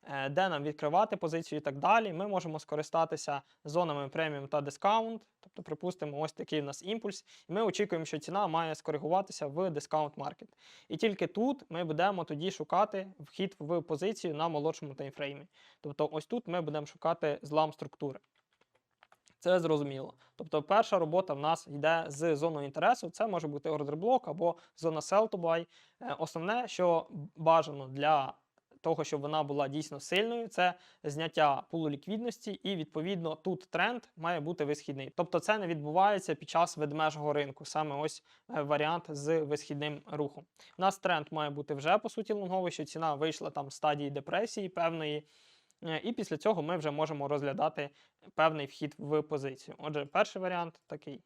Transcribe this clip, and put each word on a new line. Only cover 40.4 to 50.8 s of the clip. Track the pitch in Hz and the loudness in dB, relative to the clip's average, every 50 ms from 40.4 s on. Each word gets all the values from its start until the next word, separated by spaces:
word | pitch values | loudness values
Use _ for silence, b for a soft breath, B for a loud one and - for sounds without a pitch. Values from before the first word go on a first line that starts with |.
| - _ _ B B B B B | -20 _ _ B B B B B
У | |
нас | 185 190 190 - | 2 2 2 2
тренд | - 185 175 156 147 - | 0 2 2 2 0 -2
має | - 160 151 147 | -4 -2 -2 -2
бути | 143 143 147 - 151 | -2 -6 -4 -4 -4
вже, | 139 139 156 185 214 | -2 2 4 4 4
по | - 226 | 4 -2
суті, | - - 208 - 220 | -6 -6 -4 -4 -4
лонговий, | 208 196 180 185 190 185 175 | -4 -2 -2 -2 0 0 -2
що | 170 - 160 | -2 -4 -8
ціна | 143 - 156 165 160 147 | -8 -6 -2 0 0 0
вийшла | 135 151 160 151 - - 156 | 2 0 0 0 -2 -6 -6
там | 143 147 143 139 | -6 -6 -6 -6
з | - | -8
стадії | - - 151 147 147 147 143 | 0 0 0 2 2 -2 -4
депресії | 143 143 135 - 175 180 220 233 - 202 196 180 | -4 -6 -6 -2 -2 0 0 -2 -4 -6 -6 -6
певної, | 185 - 170 165 165 165 156 151 147 151 151 b b b b b b b b b b _ - | -2 0 0 0 0 0 -2 -2 -4 -4 -6 b b b b b b b b b b _ -6
е, | 170 160 156 - | -4 -4 -2 -2
і | 220 | -4
після | 131 - 208 - 160 151 | -4 -4 -4 -4 -4 0
цього | - 208 220 175 | 2 2 2 2
ми | 147 156 175 175 | 2 0 -2 0
вже | 151 156 | 0 -2
можемо | 143 147 156 147 156 147 139 139 | 0 0 0 0 0 -4 -2 0
розглядати | 147 143 143 139 139 196 147 156 - - 143 139 b b b b b _ _ 101 _ | 0 0 0 -2 0 2 0 0 0 -2 -8 -8 b b b b b _ _ -12 _
певний | - 156 160 160 151 143 | 4 6 6 6 2 -6
вхід | 135 - - 151 147 147 - | -6 -6 -6 -6 -6 -6 -6
в | 147 143 151 151 | -4 0 2 2
позицію. | 151 151 151 143 135 139 131 131 - - 156 - | 2 2 -2 -2 -2 -4 -8 -8 -14 -18 -16 -8
Отже, | 143 151 151 147 143 | -8 -4 -4 -4 -4
перший | 143 _ 180 214 - - 196 | 0 _ 2 2 2 0 -4
варіант | 185 185 180 175 170 170 - _ | -2 -2 0 -2 -2 -4 -6 _